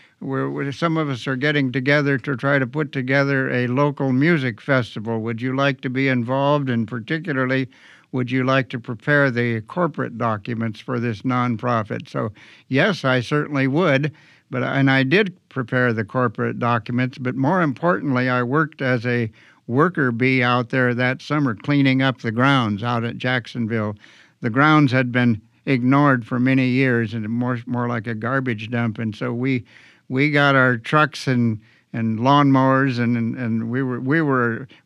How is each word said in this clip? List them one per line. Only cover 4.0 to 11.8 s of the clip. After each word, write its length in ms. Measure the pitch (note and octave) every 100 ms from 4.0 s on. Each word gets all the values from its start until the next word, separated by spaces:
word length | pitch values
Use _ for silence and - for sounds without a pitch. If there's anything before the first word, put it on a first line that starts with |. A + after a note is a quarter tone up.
| C#3
music 480 | B2+ D#3 E3 C3 G#2
festival. 580 | - C3 A2+ A#2+ G#2+ A2+
Would 200 | A2 A2+
you 140 | B2+ C3
like 240 | C#3 C3
to 100 | C3+
be 160 | B2+ C3+
involved, 640 | B2+ A2+ C3+ C#3 D3 C3
and 160 | A#2 G#2+
particularly, 800 | B2 A2 D#3+ D#3+ C3 B2+ C3 B2+ _ - - -
would 180 | B2+ B2
you 140 | C3
like 240 | B2+ C3+ B2+
to 100 | B2
prepare 500 | B2 A2+ - D3 C#3
the 320 | A#2+ A#2+ A2+
corporate 560 | A2 F3 E3+ - B2+ A#2
documents 600 | A#2+ G#2 G#2+ A2+ A2+ G#2
for 220 | - B2
this 220 | A#2 G2+
nonprofit?" 840 | C3 B2 A#2+ A2+ B2 A#2